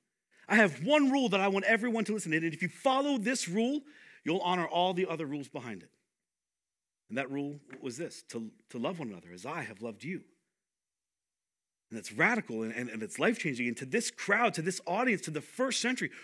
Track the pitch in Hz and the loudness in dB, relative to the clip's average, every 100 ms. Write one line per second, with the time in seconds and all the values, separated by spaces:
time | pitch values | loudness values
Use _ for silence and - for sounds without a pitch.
0 | _ _ _ _ - 214 202 139 180 302 | _ _ _ _ 4 6 6 4 4 6
1 | 269 277 240 196 196 196 196 226 247 226 | 6 4 4 4 2 2 4 4 2 0
2 | 208 214 170 156 165 151 180 - 269 262 | 0 -2 0 0 0 -2 -6 0 2 4
3 | 285 269 202 262 - 190 240 294 - - | 4 2 0 -2 0 0 2 0 -6 -20
4 | - - - 180 180 180 160 170 180 185 | -20 -8 -2 0 2 0 2 2 2 2
5 | 180 160 147 147 135 147 117 98 - _ | 0 -2 -4 -6 -8 -10 -8 -10 -14 _
6 | _ _ _ _ _ _ _ _ _ _ | _ _ _ _ _ _ _ _ _ _
7 | - 113 135 139 143 147 - 143 135 120 | -8 -6 -4 -4 -4 -8 -16 -12 -10 -8
8 | 165 - - 120 110 - - 120 135 175 | -10 -12 -12 -10 -10 -14 -12 -6 -4 -4
9 | 131 92 87 87 117 165 127 98 117 110 | -8 -12 -14 -14 -10 -8 -8 -8 -10 -10
10 | 147 175 - _ _ _ _ _ _ _ | -10 -10 -12 _ _ _ _ _ _ _
11 | _ _ _ _ _ _ _ _ _ 113 | _ _ _ _ _ _ _ _ _ -12
12 | - 104 180 233 - 113 110 107 123 110 | -6 0 2 0 -2 -4 -4 -6 -6 -6
13 | 107 - 175 220 165 123 120 117 131 208 | -6 0 2 2 -2 -2 -2 -4 -2 -2
14 | 233 - - 208 233 175 165 175 - 190 | -2 -4 0 4 4 2 -2 -4 -2 0
15 | 254 196 - 151 - - 262 - 233 254 | 2 0 -2 -8 -6 -2 -2 0 0 -2
16 | 165 - | -4 -8